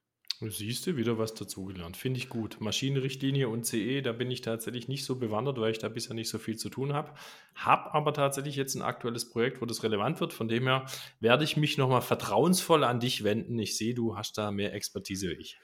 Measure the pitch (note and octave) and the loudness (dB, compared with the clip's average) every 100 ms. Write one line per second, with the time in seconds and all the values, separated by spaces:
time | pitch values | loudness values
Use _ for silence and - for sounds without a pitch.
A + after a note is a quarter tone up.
0 | _ _ - - A2 - G#2 B2+ - C#3+ | _ _ -12 -8 -8 -6 -6 -4 -2 0
1 | A2+ A2+ A2 - G2+ - F#2+ F2+ E2 - | 0 0 -2 -4 -10 -8 -8 -8 -10 -6
2 | B2+ B2+ - A#2 A2 - G#2+ - C3+ C#3 | -4 -4 -4 -4 -6 -4 -4 -2 0 0
3 | C3+ C3+ C3+ C#3 B2 A#2 A#2 A2+ G#2+ C#3 | -2 -2 0 2 2 0 -2 0 0 0
4 | B2 A2+ B2+ B2 A2+ A2+ - A#2+ B2 C#3 | -2 -2 -2 -2 -4 -4 -4 -6 -6 -4
5 | - B2+ A2+ G#2 C3+ A#2+ A2 A2 A2 A#2 | -4 -2 -2 0 0 0 0 0 -4 -6
6 | - A2+ G#2+ G#2+ - A2 G#2+ - C#3 C#3+ | -6 -6 -4 -4 -4 -4 -6 -4 -2 -2
7 | D3 - - - - - - D3 - D#3 | -4 -12 -18 -20 -18 -2 4 4 4 0
8 | D3 C#3+ C#3 C#3 C#3+ C3+ C3+ B2 - B2 | 2 2 2 0 -4 -2 -2 -2 -2 -2
9 | A#2+ A#2 - A#2 B2 C3 A#2 A#2 A2 G#2 | -4 -4 -2 0 0 0 -6 -2 0 2
10 | A#2 F3 E3 - A2+ A#2 C3 C3 C3 - | 2 0 -2 -2 0 2 4 2 0 -10
11 | - - A2 C3 D3+ D3+ D3 - C3 B2 | -12 0 6 6 6 2 2 4 4 4
12 | - A#2+ A#2 G#2 E3 F#3 - D#3+ B2 B2 | 4 0 4 6 6 6 6 6 6 2
13 | B2 - G#2 A2 - A#2 G2+ - A2 B2 | 0 0 2 0 0 -2 -2 -2 -2 0
14 | A2+ G2+ G#2+ - G#2 G2 G2+ G2+ - G2+ | 0 -2 -6 -4 -2 -2 -2 -4 -6 -8
15 | - F#2+ F#2 D2+ - - | -6 -4 -2 -4 -10 -18